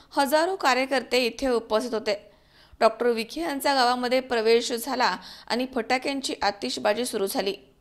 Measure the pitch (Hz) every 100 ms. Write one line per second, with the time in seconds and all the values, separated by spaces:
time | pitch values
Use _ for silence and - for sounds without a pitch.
0 | - 302 269 311 339 381 - 247 262 269
1 | 247 247 240 233 269 233 - 220 247 220
2 | 214 202 - _ _ _ - - 226 -
3 | 240 226 220 302 339 277 285 269 240 247
4 | 247 262 262 240 220 233 233 233 269 254
5 | 220 180 - - - 233 262 262 220 254
6 | 285 277 262 - 196 202 254 262 214 220
7 | 196 214 196 262 196 196 - _